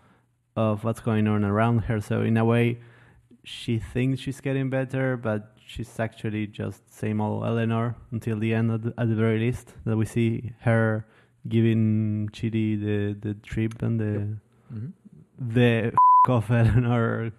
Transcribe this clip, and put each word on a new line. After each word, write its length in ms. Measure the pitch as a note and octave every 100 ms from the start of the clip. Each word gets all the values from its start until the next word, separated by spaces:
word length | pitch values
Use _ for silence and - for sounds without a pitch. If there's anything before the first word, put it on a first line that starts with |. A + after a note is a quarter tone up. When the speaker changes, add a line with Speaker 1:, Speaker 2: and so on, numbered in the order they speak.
| _ _ _ _ _ -
Speaker 1:
of 280 | A2 G#2 A2+
what's 160 | A2+
going 260 | B2 A2 G#2+
on 160 | G#2
around 360 | G2+ G#2 A#2 A#2
her. 200 | - A2
So 220 | - A2
in 160 | A2 A2+
a 80 | A#2
way, 340 | A#2 A#2 A#2 - - - _ _ -
she 340 | - - - A2+
thinks 420 | - B2 C3 C3
she's 180 | C#3+ -
getting 300 | C#3+ C3+ C3
better, 480 | C3 C3 C3+ C3 B2+
but 400 | A2+ G#2+ G#2 _ -
she's 340 | - A#2 -
actually 480 | A2+ - A2+ G#2+ G#2
just 420 | G#2+ G2+ G2 _
same 260 | - G#2+ G#2+
old 240 | G#2+ G#2+
Eleanor 520 | A2 A#2 A2+ A2+ A#2 A2 -
until 280 | A2 - G#2+
the 140 | A2+
end, 180 | A2+ A#2
at 120 | A2+
the, 100 | A2+ -
at 120 | A2+
the 60 | A2
very 240 | A2+ A2
least, 340 | A#2 B2 - - A#2
that 120 | A2
we 80 | A2
see 480 | A#2+ A2+ A2+ A2+ -
her 440 | A#2 A2+ A2+ A2 - _ _ _ A2+
giving 800 | A2+ A2+ A2+ A2 G#2+ G#2+ G#2+ G#2+
Chidi 480 | - A2+ A2 A2 G#2
the, 340 | G#2 G#2 G2+
the 200 | G#2 G#2 G#2
trip 460 | - A2+ A2+ A2+
and 180 | A2+ A2+
the, 60 | G#2+
Speaker 2:
Yep. 720 | G#2 G#2 G#2+ - _ - A2
Mm-hmm. 720 | C3+ - - - - - A#2+
Speaker 1:
the 380 | A#2 A#2+ A2+ A2 - -
<laughs> 180 | - B5
f-, 40 |
off 200 | B2 G#2
Eleanor 840 | A#2+ A2+ A2+ A#2+ A#2+ A2+ A2+ A2+